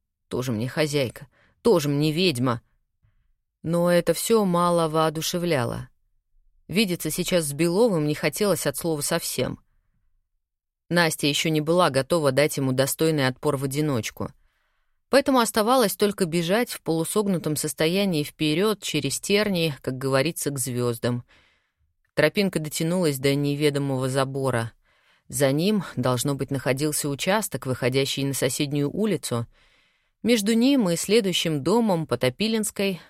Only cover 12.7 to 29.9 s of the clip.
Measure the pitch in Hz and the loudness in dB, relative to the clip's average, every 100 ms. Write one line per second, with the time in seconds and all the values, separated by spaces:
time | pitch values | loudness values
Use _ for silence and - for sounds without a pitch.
12.7 | 131 135 - 160 156 131 131 151 135 139 | 0 0 2 0 2 0 0 -2 -2 -2
13.7 | 135 151 123 104 - 101 - _ _ _ | -2 -2 -2 -4 -8 -12 -12 _ _ _
14.7 | _ _ _ - 262 277 262 226 226 214 | _ _ _ 2 2 4 2 2 2 2
15.7 | 262 208 - 208 202 180 170 165 214 240 | 4 2 2 0 0 -2 0 0 0 0
16.7 | - - 160 160 208 202 175 156 147 151 | -6 -4 -2 0 -2 0 0 -2 -4 -4
17.7 | - 160 185 202 156 147 - 151 151 214 | 0 0 2 0 0 -4 -2 0 2 0
18.7 | 208 - 151 135 - - 202 208 180 160 | -2 -4 -2 -2 -4 0 2 2 0 -2
19.7 | 131 - 131 131 135 151 - 143 143 131 | -4 -8 -4 0 2 2 -2 -6 -4 -4
20.7 | 123 123 120 120 123 - _ _ _ _ | -2 -2 0 -2 -2 -6 _ _ _ _
21.7 | _ _ _ _ - 151 - 196 170 156 | _ _ _ _ 0 0 2 -2 -2 -6
22.7 | - 165 185 165 135 139 139 143 143 151 | -4 -2 0 0 0 0 0 0 0 0
23.7 | 143 139 131 131 135 135 135 135 120 113 | 0 -2 -2 -2 0 -2 -2 -2 -2 -4
24.7 | _ _ _ _ _ - 127 139 143 190 | _ _ _ _ _ -10 0 2 2 2
25.7 | 214 - - 127 123 147 143 139 135 139 | 0 -2 -2 0 0 -2 -4 -4 -4 -2
26.7 | 131 151 147 147 139 - 214 202 - 131 | -2 -2 -2 -4 -4 0 0 -2 -8 -6
27.7 | 123 127 131 135 - 139 131 135 - 147 | -2 0 0 -2 -2 -4 -2 -2 -2 -2
28.7 | 143 143 - 214 160 - 117 113 _ _ | -2 -2 -2 -2 -2 -2 -4 -6 _ _
29.7 | _ _ | _ _